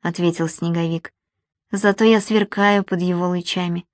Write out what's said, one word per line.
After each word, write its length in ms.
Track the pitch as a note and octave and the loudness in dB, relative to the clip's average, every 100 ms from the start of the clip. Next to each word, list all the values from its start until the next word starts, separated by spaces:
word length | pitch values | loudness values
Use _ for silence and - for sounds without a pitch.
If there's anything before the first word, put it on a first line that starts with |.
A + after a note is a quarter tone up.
ответил 480 | F3 E3+ F3 E3+ E3 | -8 -2 -2 0 -6
снеговик. 640 | - E3+ E3+ E3 E3 - _ _ _ _ _ _ | -4 -4 -2 -2 -6 -10 _ _ _ _ _ _
«Зато 340 | G3 G3+ G3+ | 0 0 4
я 180 | A3+ A3 | 4 4
сверкаю 600 | G3+ A3 G#3 - G3+ G3+ | 2 0 0 2 2 2
под 200 | G3 F3+ | 0 -2
его 260 | F3+ F3 F3+ | 0 0 -2
лучами. 580 | F3+ F3 - F3+ F3 - | -2 -4 -4 -4 -6 -8